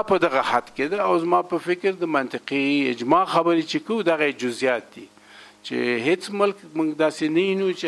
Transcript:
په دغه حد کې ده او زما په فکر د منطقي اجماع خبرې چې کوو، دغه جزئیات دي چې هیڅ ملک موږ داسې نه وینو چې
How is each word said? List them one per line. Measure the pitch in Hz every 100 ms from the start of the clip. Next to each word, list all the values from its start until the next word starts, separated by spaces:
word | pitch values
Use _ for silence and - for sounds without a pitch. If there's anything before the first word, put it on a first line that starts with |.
| 208
په | 190 165
دغه | 135 120
حد | 123 -
کې | - 143
ده | 202 190
او | 175 170
زما | 175 175
په | 170 170
فکر | 175 196 185
د | 170 147
منطقي | 131 123 - 139 139 143 135
اجماع | 117 120 165 180
خبرې | 160 170 165 156
چې | 151 -
کوو، | 226 170
دغه | 156 151 123 123
جزئیات | 117 131 120 - -
دي | 98 - - - - - -
چې | 123 123 120 123
هیڅ | 180 190 202
ملک | 202 202
موږ | 165 156 156 151
داسې | 156 147 156 160
نه | 196
وینو | 190 190
چې | 180